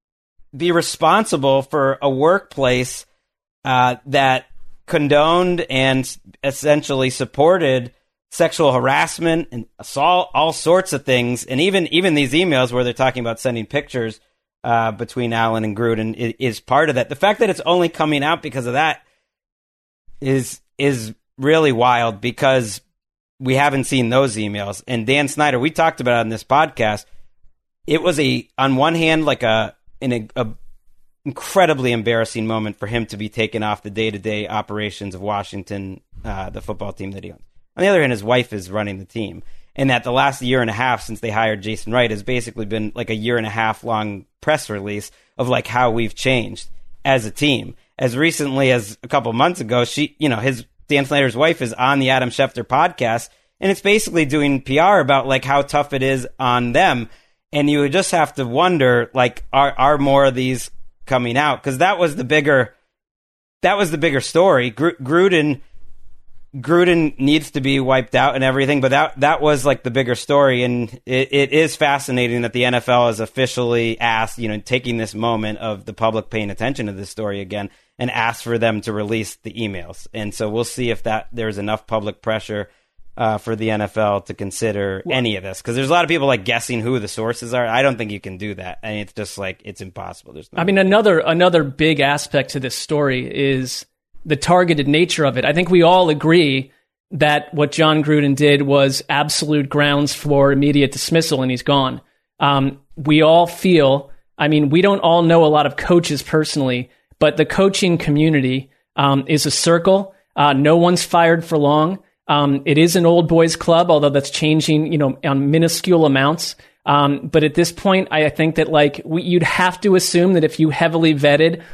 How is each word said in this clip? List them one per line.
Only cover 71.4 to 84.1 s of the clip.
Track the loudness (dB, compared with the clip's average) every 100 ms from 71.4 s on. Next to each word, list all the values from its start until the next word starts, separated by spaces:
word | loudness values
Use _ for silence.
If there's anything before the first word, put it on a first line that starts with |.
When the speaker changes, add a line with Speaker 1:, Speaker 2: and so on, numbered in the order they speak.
| 2
Speaker 1:
is | 2 0 0
fascinating | 0 0 -2 -2 0 -2
that | -4
the | -2
N | 0
F | 0 2
L | 2 2
is | 0
officially | -6 -4 -2 -2 -2 0 -2 -2
asked, | -2 -2 -4 -6
you | -6
know, | -8
taking | -4 -4 -4 -6
this | -6
moment | -4 -2 -2 -4 -6
of | -8 -10
the | -12
public | -4 -4 -2 -6
paying | -6 -6
attention | -6 -6 -6 -8
to |
this | -10 -12
story | -10 -8 -8
again | -10 -10 -10 _ _ -8
and | -6
asked | -2 -4 -4
for | -4 -2
them | 0 -2
to | -6
release | -6 -4 -4 -6 -12
the | -16
emails. | -10 -8 -8 -14 -16 -12
And | -10 -8
so | -6 -4
we'll | -4
see | -6 -4 -4
if | -4
that, | -4 -6 -6
there's | -8 -6 -6
enough | -6 -6 -4
public | -6 -6 -8
pressure, | -6 -6 -6 -10 -10 _ _ -20 -16 -4
uh, | -2 -2
for | -4
the | -4 -2
N | -2
F | -4 -2
L | 0